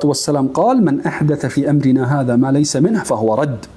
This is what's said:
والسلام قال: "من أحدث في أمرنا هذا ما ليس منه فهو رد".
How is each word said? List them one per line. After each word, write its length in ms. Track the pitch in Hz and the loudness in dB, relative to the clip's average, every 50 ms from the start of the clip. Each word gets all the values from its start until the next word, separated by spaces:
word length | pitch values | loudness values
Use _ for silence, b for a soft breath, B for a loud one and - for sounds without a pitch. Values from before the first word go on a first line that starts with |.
| - | 0
والسلام 440 | 147 135 - - 156 147 139 135 127 | 0 0 -2 -2 -2 -2 0 -2 -2
قال: 360 | 135 151 190 240 269 254 196 | 0 0 2 2 2 2 2
"من 160 | 143 139 - | 2 0 -2
أحدث 460 | - 160 - - 156 151 147 147 - | -2 -4 -4 -2 0 0 0 0 -2
في 240 | 123 - 143 143 147 | -4 -2 -2 0 2
أمرنا 500 | 147 143 135 131 127 131 127 123 147 143 | 2 2 2 2 2 2 2 0 0 0
هذا 160 | 131 123 120 | 0 0 2
ما 160 | 120 135 135 | 2 2 2
ليس 240 | 135 147 147 - - | 2 0 0 0 0
منه 260 | 135 160 214 226 190 | 0 0 2 0 0
فهو 320 | - - 127 107 113 110 110 | -2 -2 -2 0 0 0 0
رد". 320 | 127 151 147 120 104 - - - | 0 -2 -2 -4 -8 -12 -16 -20